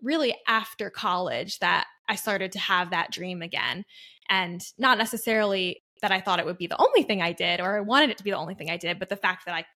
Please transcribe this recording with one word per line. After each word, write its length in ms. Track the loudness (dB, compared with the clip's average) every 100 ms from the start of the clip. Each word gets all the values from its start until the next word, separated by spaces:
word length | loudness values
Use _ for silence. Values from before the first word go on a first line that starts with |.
really 320 | -2 2 2 0 0
after 420 | 0 0 -8 -10
college 720 | -4 -2 0 0 -2 -6 -2
that 260 | 2 2 0 _ -6
I 80 | -4
started 380 | -2 -2 -2
to 60 | -4
have 320 | 0 2 2
that 200 | -2 -2
dream 300 | -6 -8 -8
again. 420 | -6 -4 -2 -4 -10 -18 -20 -20 0
And 320 | 0 0 -6 -12 0
not 200 | 4 4
necessarily 840 | 2 -2 0 2 4 2 -2 -6 _ _
that 100 | 0
I 100 | 0
thought 180 | 2 0
it 60 | 0
would 120 | -4
be 100 | -4
the 140 | 2
only 220 | 6 6
thing 180 | 4 0
I 120 | 0
did 260 | 0 0 0
or 160 | 0 0
I 60 |
wanted 300 | 2 2 2
it 60 | 0
to 40 |
be 60 | -4
the 60 | -4
only 160 | -4 -8
thing 140 | -6
I 80 | -4
did, 200 | -4 -4
but 100 | -4
the 80 | -2
fact 280 | -2 -2 -4
that 100 | -6
I 100 | -6 _